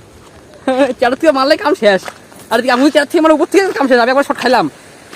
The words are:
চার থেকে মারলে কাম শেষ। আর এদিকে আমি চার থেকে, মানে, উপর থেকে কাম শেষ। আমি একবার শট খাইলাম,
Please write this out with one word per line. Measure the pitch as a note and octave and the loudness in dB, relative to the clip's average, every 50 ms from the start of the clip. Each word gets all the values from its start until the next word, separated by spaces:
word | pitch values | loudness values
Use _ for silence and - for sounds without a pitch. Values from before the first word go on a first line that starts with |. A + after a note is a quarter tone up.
| - - - - - - - - - - - - - - C4 B3+ C#4 B3+ B3+ - | -20 -20 -20 -20 -20 -20 -20 -20 -20 -20 -20 -12 -8 -6 -2 -2 -2 -2 -2 -2
চার | - A#3+ B3+ | -2 -2 -2
থেকে | - - D#4+ D4 | 0 0 0 0
মারলে | C4+ C4 C#4 D#4 | 0 0 0 0
কাম | - G#4 D4+ D4+ | 0 0 -2 -4
শেষ। | - - G#3 G3 F#3 - - - - - - - - - - | 0 0 0 0 0 -2 -8 -14 -18 -20 -20 -20 -20 -10 -4
আর | G#3 A3+ | -4 -2
এদিকে | A#3 B3+ B3+ | 0 0 0
আমি | A#3+ C4+ D4+ | 2 2 2
চার | - D4+ D4 | 2 0 0
থেকে, | C#4+ - E4+ | 0 0 0
মানে, | D#4 D#4+ D#4 | 2 2 2
উপর | C#4+ F#4+ | 2 0
থেকে | - - E4+ G4 F#4 - | 0 0 0 0 0 -2
কাম | A4+ E4+ B3 | -4 0 0
শেষ। | B3+ A#3+ | 2 2
আমি | A#3 A#3+ | 2 2
একবার | C4 C#4 C#4 | 0 0 -2
শট | - C4+ | -2 -4
খাইলাম, | - - B3 B3 A3+ F3+ C#3+ - - - - - - - - - | -4 -2 0 0 0 0 -2 -6 -12 -18 -20 -20 -20 -20 -20 -20